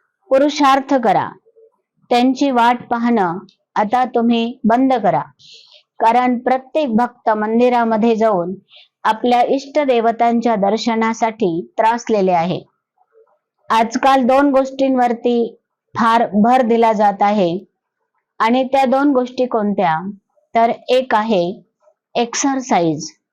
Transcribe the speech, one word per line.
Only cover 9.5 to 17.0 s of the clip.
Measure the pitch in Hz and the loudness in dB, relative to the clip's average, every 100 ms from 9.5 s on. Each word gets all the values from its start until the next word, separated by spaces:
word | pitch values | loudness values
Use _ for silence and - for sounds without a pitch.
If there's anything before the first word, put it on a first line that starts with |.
| 269 269 311 285 240 226 226 233 233 233 220 | -2 -4 -2 0 2 0 0 0 0 0 0
दर्शनासाठी | 196 220 233 226 226 226 226 220 196 165 214 - | 0 -2 -2 -2 -2 -2 -4 -2 -4 -4 -6 -2
त्रासलेले | 220 233 - 214 185 | -2 -2 -2 0 0
आहे. | 175 170 - - _ _ _ _ _ _ _ _ _ - | 0 -2 -6 -10 _ _ _ _ _ _ _ _ _ -2
आजकाल | 226 233 247 262 269 | 0 0 0 2 2
दोन | 247 262 285 | 4 4 4
गोष्टींवरती | 262 269 269 269 262 240 233 240 240 233 - _ _ _ - | 2 0 -2 0 0 0 -2 -2 0 -2 -6 _ _ _ -2
फार | 226 226 185 | 0 2 0
भर | 196 220 262 | 2 2 2
दिला | 233 226 226 | 2 2 2
जात | 214 | 2